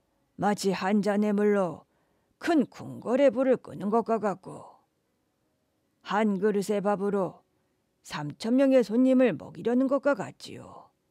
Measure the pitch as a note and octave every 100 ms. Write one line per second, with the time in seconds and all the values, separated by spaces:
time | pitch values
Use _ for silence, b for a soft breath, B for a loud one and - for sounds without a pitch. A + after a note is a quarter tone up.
0 | _ _ _ - F#3 G3+ G3 F3 F#3+ G#3+
1 | G3 G3+ G#3+ G3+ G#3 G3+ F3 C#3+ _ _
2 | _ _ _ _ - D#4+ G3+ - C3+ A#2
3 | - C4 C#4 A3 C4+ B3 - D#3+ G3 A#3
4 | A3 A3+ A3 F3 - C#3+ - _ _ _
5 | _ _ _ _ _ _ _ _ _ _
6 | - G3 A3 F#3+ G#3+ G3+ F#3+ G3+ G3 G3+
7 | G3+ G3+ F3 - _ _ _ _ _ _
8 | - D3+ D3 - A3+ B3+ C4+ C4 G#3+ A#3
9 | C4 B3+ B3+ D#3 - D#3 G#3+ B3 C4+ C4+
10 | C#4+ A3 C3+ - - B2 A#2 - - _
11 | _